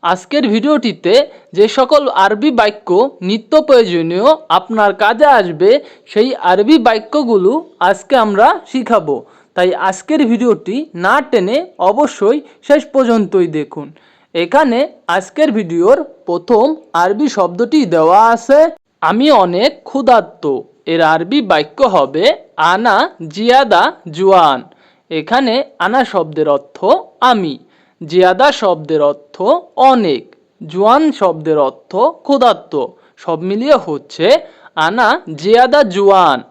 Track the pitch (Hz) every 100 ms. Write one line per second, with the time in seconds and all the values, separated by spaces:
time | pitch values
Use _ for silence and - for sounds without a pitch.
0 | 175 185 - 285 247 214 269 302 233 175
1 | 175 226 294 - _ 165 214 247 254 294
2 | 277 - 196 214 277 240 214 208 - 180
3 | 269 - 180 220 226 311 311 262 220 175
4 | 165 175 240 311 - 170 - 220 208 190
5 | 208 226 294 254 185 156 185 269 - -
6 | _ - 247 254 175 185 208 311 233 220
7 | 220 294 254 214 185 285 - _ 180 196
8 | - 269 220 196 247 359 - 262 233 226
9 | 160 131 - _ _ - 180 - 185 190
10 | - 311 254 233 240 185 180 233 311 170
11 | 180 262 269 233 185 254 349 _ 180 208
12 | 294 - 202 285 - _ - 294 302 269
13 | 247 233 190 190 170 156 147 - 147 156
14 | _ _ _ 165 170 269 302 233 302 -
15 | - 180 190 - 302 220 180 170 180 269
16 | 302 - - 175 170 233 262 311 - 170
17 | 175 208 285 233 175 175 233 311 226 165
18 | 160 190 226 233 - 285 320 320 _ _
19 | 160 208 285 262 185 175 254 - - 269
20 | 247 233 - - 156 131 - _ - 165
21 | 160 160 170 277 220 156 151 - 262 190
22 | 135 143 220 - - - 165 185 240 202
23 | 294 - 165 151 233 247 262 180 180 -
24 | - 147 190 190 160 131 - _ _ _
25 | _ 160 156 240 262 233 285 _ 175 247
26 | 254 196 156 151 156 143 - - 190 339
27 | - _ 247 226 175 127 _ _ _ _
28 | 160 175 185 180 277 277 202 165 151 156
29 | 147 147 _ - 190 330 339 - 262 254
30 | 196 131 - _ _ _ 165 175 202 262
31 | 311 262 190 160 156 156 135 - _ 180
32 | 262 330 - 277 240 202 - 151 120 _
33 | _ _ - 160 180 202 262 285 170 147
34 | - - 175 302 - _ - - 156 214
35 | 220 302 - 156 175 226 254 285 247 185
36 | 202 196 175 131 -